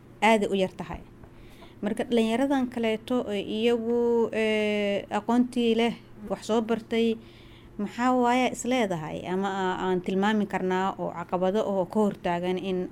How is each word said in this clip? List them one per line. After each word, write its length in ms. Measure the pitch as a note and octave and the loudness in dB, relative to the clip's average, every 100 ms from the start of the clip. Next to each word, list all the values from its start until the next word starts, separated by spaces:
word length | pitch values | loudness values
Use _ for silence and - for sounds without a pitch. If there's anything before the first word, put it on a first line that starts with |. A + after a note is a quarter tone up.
| - - | -20 0
aad 200 | G#3+ A3+ | 4 4
ay 40 | G3+ | 4
u 60 | |
yar 180 | G3 F#3 - | 0 0 -2
tahay. 240 | E3+ E3+ - - - - - - - - | -12 -12 -14 -20 -20 -20 -20 -20 -20 -8
Marka 220 | G3+ A3 | -4 -4
dhalinyaradan 640 | - A#3 A3+ A#3 C#4 C#4 B3 | 0 2 2 2 2 0 0
kaleeto 540 | A#3+ A3+ G#3+ A3 B3+ A3 | -2 -2 -2 -2 -2 -2
ee 120 | G3+ | -4
iyagu, 840 | - G#3+ A#3 A#3 A3+ A#3+ A#3+ A#3 A3+ | -4 0 2 2 0 0 2 2 2
ee, 720 | A3 A3 G#3+ G#3+ G#3 G3+ G3+ - | 0 0 2 0 0 0 -2 -2
aqoontii 640 | G#3 G#3 A#3+ B3 B3 A#3 A3+ | -4 2 2 2 2 2 4
leh, 180 | A#3 A#3 - - G#3 | 2 -2 -10 -16 -8
wax 160 | F#3+ - | -6 0
soo 120 | A3+ | 0
bartay, 520 | A3+ A3+ - A3+ A3+ A3+ - - - - - - | 2 -2 -2 0 2 0 -8 -20 -20 -20 -16 -8
maxaa 320 | G3+ - B3 B3+ | -6 0 2 4
waaye 340 | A#3+ B3+ B3+ | 4 4 2
is 120 | G#3+ | 0
leedahay 580 | A#3 B3+ G#3 E3+ D#3 E3 - | 0 0 0 -2 -4 -8 -4
ama 200 | F#3 G3 | -2 -2
aa-, 280 | G3 F#3 F#3 F#3 | 0 -2 0 0
aan 140 | F#3 | 0
tilmaami 460 | F3+ F#3+ G3+ G#3+ G3+ | 0 2 2 2 0
karnaa 480 | F#3 F#3 F#3 G3 G3 | -2 0 0 0 -2
oo 140 | F3 | -6
caqabado 460 | E3 E3+ F3+ F#3 G#3 | -6 -4 0 2 2
oo 220 | G#3 G3 G3 | 0 0 0
ka 140 | A3 | 0
hortaagan 580 | G#3 - F#3 F3 F3+ F#3 | 0 0 -4 -2 -2 -2
in 300 | F#3+ F#3 F3+ | -2 -4 -4